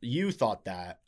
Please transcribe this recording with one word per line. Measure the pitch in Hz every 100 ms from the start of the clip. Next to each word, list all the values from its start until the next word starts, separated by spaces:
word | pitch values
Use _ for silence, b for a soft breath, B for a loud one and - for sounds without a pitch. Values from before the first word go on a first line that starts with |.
you | 120 147 196
thought | 180 117 101 -
that. | 90 87 -